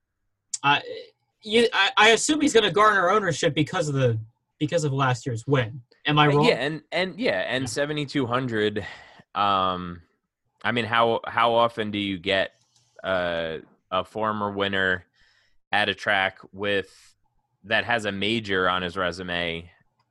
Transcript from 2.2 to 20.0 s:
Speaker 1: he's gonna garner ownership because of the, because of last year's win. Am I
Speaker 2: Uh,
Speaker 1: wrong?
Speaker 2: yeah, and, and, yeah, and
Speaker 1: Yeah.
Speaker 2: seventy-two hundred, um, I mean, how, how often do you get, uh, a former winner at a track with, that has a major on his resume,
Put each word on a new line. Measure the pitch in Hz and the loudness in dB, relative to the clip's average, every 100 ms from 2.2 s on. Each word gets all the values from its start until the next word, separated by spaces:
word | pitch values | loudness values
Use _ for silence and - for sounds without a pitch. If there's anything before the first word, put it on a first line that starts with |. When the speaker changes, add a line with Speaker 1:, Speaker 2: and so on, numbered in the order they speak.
| - 302 | 2 2
Speaker 1:
he's | 302 | 4
gonna | 226 208 | 4 4
garner | 180 214 196 175 | 4 4 4 2
ownership | 214 190 147 180 | 2 0 0 0
because | 143 147 185 156 | 0 -2 -2 -2
of | 139 | 0
the, | 127 110 110 _ _ _ | 2 0 -4 _ _ _
because | 151 170 | -2 0
of | 151 | 0
last | 135 139 127 - | 0 0 0 -4
year's | 113 123 | -8 0
win. | 139 110 131 - _ - | 0 0 -6 -18 _ -2
Am | 151 | 4
I | 147 | 4
Speaker 2:
Uh, | |
Speaker 1:
wrong? | 143 147 | 6 4
Speaker 2:
yeah, | |
and, | 131 135 156 - | 2 -2 -6 -6
and, | 160 185 175 | -4 -4 -4
yeah, | 247 95 90 | -2 -2 -2
and | 127 | -4
Speaker 1:
Yeah. | 131 | -4
Speaker 2:
seventy-two | 123 143 151 139 143 120 | -4 -4 -4 -4 -2 0
hundred, | 123 131 110 107 104 98 - - - _ | -2 -2 0 0 -2 -8 -14 -20 -20 _
um, | - 101 98 92 90 90 85 - _ _ _ _ _ | -4 0 2 0 -2 -6 -12 -16 _ _ _ _ _
I | 107 | -4
mean, | 120 107 | -2 0
how, | 117 117 113 - | 2 2 0 -2
how | 117 117 | 0 2
often | 117 117 - 107 | 4 2 0 -4
do | 101 | -4
you | 101 95 | -4 -4
get, | 92 95 - - _ _ _ - | -2 0 0 -6 _ _ _ -12
uh, | 92 92 87 85 82 80 - _ _ | -4 -2 -2 -2 -4 -8 -12 _ _
a | 92 | -4
former | 90 107 110 107 104 | -4 -4 -4 -2 -4
winner | 101 98 98 95 90 - _ _ _ _ _ _ | -2 -2 0 0 0 -6 _ _ _ _ _ _
at | 104 104 | 0 0
a | |
track | 95 - 101 95 - - | -2 -2 0 0 -4 -16
with, | 95 101 101 95 - - _ _ _ _ _ | -8 -2 -2 -4 -12 -20 _ _ _ _ _
that | 95 110 | -4 -2
has | 98 117 104 | 0 -2 -2
a | |
major | 98 101 117 104 95 92 | -4 -2 -2 -2 0 0
on | 92 | 0
his | 90 92 | -2 -4
resume, | 90 87 90 87 85 82 82 _ _ _ | -4 -4 -6 -6 -4 -6 -12 _ _ _